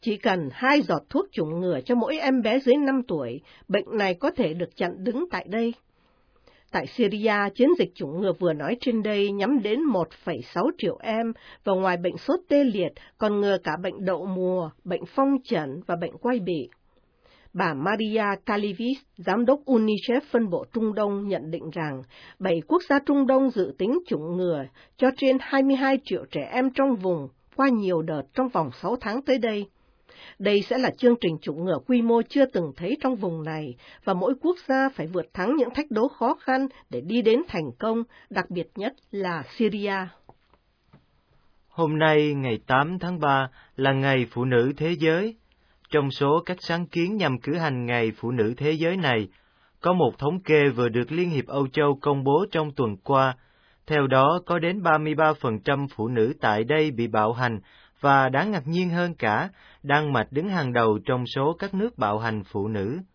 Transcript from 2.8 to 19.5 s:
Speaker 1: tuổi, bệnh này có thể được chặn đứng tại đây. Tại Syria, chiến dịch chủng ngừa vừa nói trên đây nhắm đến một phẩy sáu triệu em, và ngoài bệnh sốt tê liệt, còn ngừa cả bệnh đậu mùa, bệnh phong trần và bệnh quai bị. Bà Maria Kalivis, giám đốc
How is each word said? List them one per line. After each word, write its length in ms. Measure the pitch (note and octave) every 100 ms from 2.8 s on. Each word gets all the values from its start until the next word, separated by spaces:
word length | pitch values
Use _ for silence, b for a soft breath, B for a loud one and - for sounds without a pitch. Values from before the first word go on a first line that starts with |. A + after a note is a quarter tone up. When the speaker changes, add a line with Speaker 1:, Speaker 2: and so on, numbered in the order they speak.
| C#4 C4+ A#3+
Speaker 1:
tuổi, 340 | E3 B2 B2+ b b b
bệnh 180 | G3+ G3+ G#3+
này 160 | G3
có 180 | F3 C#4+
thể 220 | F4+ F#3+
được 220 | E3+ F3 -
chặn 280 | F3+ F3
đứng 220 | F#3+ A#3+ F4
tại 140 | F#3+ -
đây. 240 | G#3 A#3 A#3 _ _ b b b b b b b
Tại 160 | F#3+ D3+
Syria, 640 | - G#3 G#3+ A3 G#3 G3+ G3
chiến 140 | B3+ F4
dịch 120 | F3 -
chủng 260 | D3 D#3+
ngừa 120 | G#3 -
vừa 140 | F3
nói 240 | D3+ D3 B3
trên 220 | - A3+
đây 280 | G#3+ G#3 G3+
nhắm 300 | G3+ G3 C#4
đến 220 | G#3 A3+
một 240 | D#4+ G3+ D#3+
phẩy 300 | - - D3
sáu 280 | A#2+ - A#3 -
triệu 200 | G3+ -
em, 320 | - A3 A#3 A3+ B B
và 100 | -
ngoài 240 | F#3+ F#3+ F3
bệnh 200 | F3 E3+
sốt 220 | - F4+ -
tê 140 | C#4+
liệt, 280 | C#4 G#3 E3+ - B _
còn 240 | G#3+ G#3
ngừa 160 | G3+ F#3+
cả 80 | F#3 D#3
bệnh 220 | F#3 - F#3
đậu 200 | F3 F#3+
mùa, 440 | F#3 F#3 F#3 E3+ -
bệnh 220 | - F3 F3
phong 320 | - C4+ C#4
trần 380 | - G3 D3 C#3+ -
và 80 | E3+
bệnh 160 | E3+ E3
quai 220 | A#3 B3+
bị. 300 | F3+ E3+ A#2+ _ _ _ _ b b b b
Bà 200 | F#3 F#3+
Maria 520 | C#3+ D#3 G#3+ A3 G#3+ G#3 G3 -
Kalivis, 520 | G#3 G#3 F#3 A3+ C4+ _ _
giám 280 | F3+ G3+
đốc 140 | A#3+